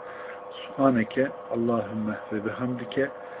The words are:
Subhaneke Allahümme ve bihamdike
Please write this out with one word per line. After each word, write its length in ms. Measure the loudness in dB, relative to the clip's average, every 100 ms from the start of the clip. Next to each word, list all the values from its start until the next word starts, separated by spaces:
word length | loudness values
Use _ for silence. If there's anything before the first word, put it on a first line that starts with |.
| -10 -10 -10 -10 -10
Subhaneke 760 | -10 -8 4 6 6 4 2 2 0 -4
Allahümme 680 | 0 2 2 2 -2 -2 -2 -4
ve 120 | -2
bihamdike 680 | -2 -2 -2 -2 -2 0 0 -2 -10 -12